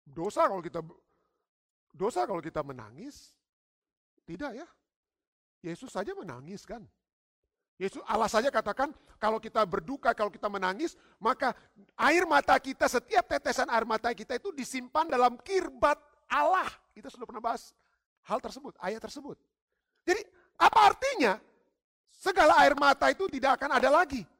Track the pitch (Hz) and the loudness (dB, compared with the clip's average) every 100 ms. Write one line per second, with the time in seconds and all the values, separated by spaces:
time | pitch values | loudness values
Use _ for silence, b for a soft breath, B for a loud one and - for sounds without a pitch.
0 | _ 139 175 - 320 196 165 170 160 175 | _ -10 -8 0 0 0 -8 -10 -12 -18
1 | _ _ _ _ _ _ _ _ _ - | _ _ _ _ _ _ _ _ _ -6
2 | 196 359 359 180 151 160 143 127 110 123 | -4 -2 -4 -4 -6 -8 -8 -10 -16 -18
3 | 254 - - _ _ _ _ _ _ _ | -18 -18 -20 _ _ _ _ _ _ _
4 | _ _ _ 165 285 226 339 _ _ _ | _ _ _ -12 -12 -12 -18 _ _ _
5 | _ _ _ _ _ _ 170 170 262 202 | _ _ _ _ _ _ -12 -12 -10 -10
6 | 214 392 220 123 139 196 - 233 - _ | -8 -10 -12 -14 -14 -18 -16 -18 -18 _
7 | _ _ _ _ _ _ _ _ 190 277 | _ _ _ _ _ _ _ _ -10 -8
8 | - 220 220 220 262 262 214 202 285 277 | -6 -2 2 2 2 0 -4 -4 -4 -4
9 | b b 214 220 220 226 208 190 160 269 | b b -2 -2 -4 -2 0 -2 -6 -4
10 | 254 226 208 - 208 202 185 196 330 - | -2 0 -2 -4 -6 -4 -4 -4 -6 -8
11 | b b 226 262 262 214 b b - - | b b -2 0 -2 -4 b b -20 0
12 | 233 330 359 294 - 269 262 262 294 247 | 2 2 4 2 4 2 0 -2 0 0
13 | - 403 - 285 - 247 294 233 233 220 | 0 0 0 -4 -2 -2 0 0 0 -2
14 | 233 233 214 247 403 311 247 262 247 302 | -4 -6 -8 -8 -8 -10 -8 -10 -4 -2
15 | 330 262 247 240 - 381 359 254 294 302 | 0 2 2 2 -4 -4 -4 0 0 0
16 | _ _ _ 254 294 370 320 - _ - | _ _ _ 0 2 2 -2 -8 _ -20
17 | 269 - 240 - 240 233 - _ _ _ | -20 -18 -16 -8 -6 -6 -10 _ _ _
18 | _ _ - 202 220 226 269 - 185 220 | _ _ -8 -6 -6 -14 -18 -10 -10 -8
19 | 220 294 277 165 _ _ _ _ _ _ | -12 -14 -16 -18 _ _ _ _ _ _
20 | - 381 - b b _ 339 453 415 - | -2 -2 -2 b b _ 4 8 6 6
21 | 539 494 240 208 _ _ _ _ _ _ | -4 0 0 0 _ _ _ _ _ _
22 | _ _ 370 381 311 330 277 277 285 269 | _ _ -4 4 6 8 6 4 2 2
23 | 269 277 381 262 269 262 277 269 262 302 | 2 0 -4 -2 0 0 0 2 4 4
24 | 349 269 180 | 2 -2 -10